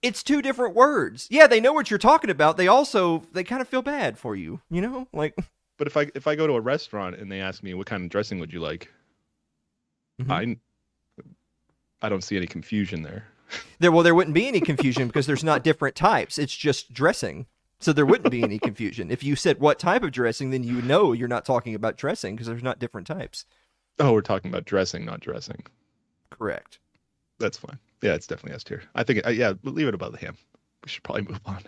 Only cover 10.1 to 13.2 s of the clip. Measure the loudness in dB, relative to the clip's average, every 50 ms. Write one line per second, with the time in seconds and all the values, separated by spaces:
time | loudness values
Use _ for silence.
10.1 | _ -10 -4 -2 -2 -2 -2 -4 -6 -8 _ _ _ _ _ _ _ _ _ _
11.1 | _ -20 -20 -20 -20 _ _ _ _ _ _ _ _ _ _ _ _ _ -4 -4
12.1 | -4 -4 -4 -4 -4 -4 -4 -6 -8 -12 -10 -4 -2 -2 -2 -2 -4 -8 -10 -10
13.1 | -12 -14